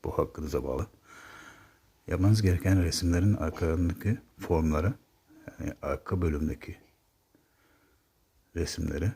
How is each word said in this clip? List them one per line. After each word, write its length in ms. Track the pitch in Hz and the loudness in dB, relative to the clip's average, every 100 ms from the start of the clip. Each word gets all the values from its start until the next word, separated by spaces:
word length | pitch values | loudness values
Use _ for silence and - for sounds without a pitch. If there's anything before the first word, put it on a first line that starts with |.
Bu 140 | - - | -4 -2
hakkınıza 460 | 73 - 78 71 | -2 -4 -6 -4
bağlı. 240 | 65 64 - - - - - - - - - _ _ _ - | -4 -4 -6 -10 -20 -20 -20 -20 -20 -20 -20 _ _ _ -6
Yapmanız 340 | 90 95 107 | 0 4 4
gereken 420 | 98 90 92 95 | 4 4 4 4
resimlerin 500 | 85 - 87 85 98 | 2 0 2 4 4
arkalarındaki 840 | 104 80 - 85 82 87 85 104 87 - - | 2 0 -2 -2 2 0 0 -2 -2 -6 -16
formları, 540 | - 82 80 76 87 139 _ _ _ - - - | 0 2 2 2 0 -2 _ _ _ -20 -20 -10
yani 140 | - - | -10 -8
arka 400 | 71 69 - 95 | -6 -6 -4 -2
bölümdeki 560 | 85 73 78 - - - _ _ _ _ _ _ _ _ _ _ _ _ _ _ _ _ _ 85 | 0 0 -2 -4 -10 -16 _ _ _ _ _ _ _ _ _ _ _ _ _ _ _ _ _ -4
resimleri 560 | 82 - 80 - 104 | -4 -2 -4 -2 -2